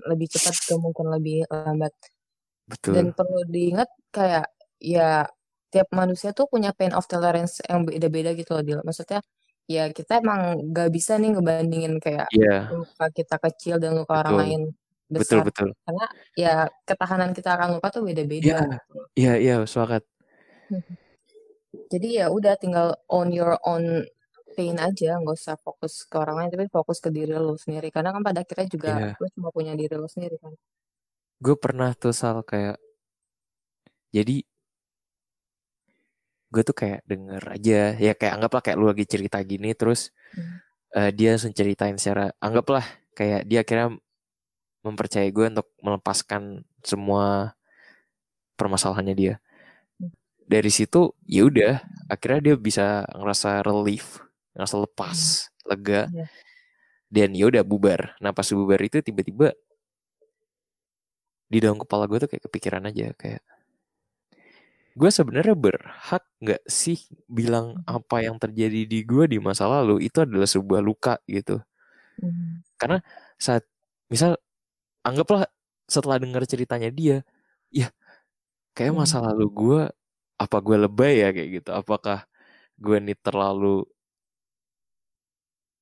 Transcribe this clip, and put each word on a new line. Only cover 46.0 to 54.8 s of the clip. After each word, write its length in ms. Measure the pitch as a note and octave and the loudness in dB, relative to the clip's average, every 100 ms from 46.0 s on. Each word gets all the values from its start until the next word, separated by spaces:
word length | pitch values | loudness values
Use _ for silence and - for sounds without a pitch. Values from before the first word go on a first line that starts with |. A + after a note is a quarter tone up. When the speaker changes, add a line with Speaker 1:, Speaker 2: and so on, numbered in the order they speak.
| G2+ G2+ - G#2 G2+ F#2+ - _ - | -2 -4 -4 -8 -8 -14 -18 _ -6
Speaker 2:
semua 720 | G2+ G2+ G2+ G2+ G2+ G#2 - _ _ - _ _ _ _ _ _ - | -4 0 2 2 0 -4 -10 _ _ -20 _ _ _ _ _ _ -4
permasalahannya 560 | G2 F#2+ F#2+ F#2+ G2 G2 | -2 0 -2 -2 -2 0
dia. 200 | F#2+ G#2 _ _ - _ _ _ | 0 0 _ _ -20 _ _ _
Speaker 1:
Hmm. 120 | F3+ - _ _ - | -14 -14 _ _ 0
Speaker 2:
Dari 240 | G#2+ G#2 | 2 2
situ, 400 | - G#2+ F3 F3 - - | 2 4 4 4 0 0
ya 160 | F#2+ B2+ | 6 6
udah, 240 | B2+ G#2 C3 - - - | 6 4 2 -4 -20 -10
akhirnya 340 | G2+ A#2+ C#3+ D3 | -6 -2 2 4
dia 20 | C3+ | 2
bisa 480 | G#2+ G#2 G2+ G#2 - | 2 0 0 0 -4
ngerasa 540 | - G2+ G2+ G#2 G2+ G#2 | -6 -4 -2 0 0 0
relief, 560 | G#2 G#2 G2+ - - - _ _ - | 0 0 -2 -8 -20 -20 _ _ -8
ngerasa 200 | G2 G2+ | -4 -2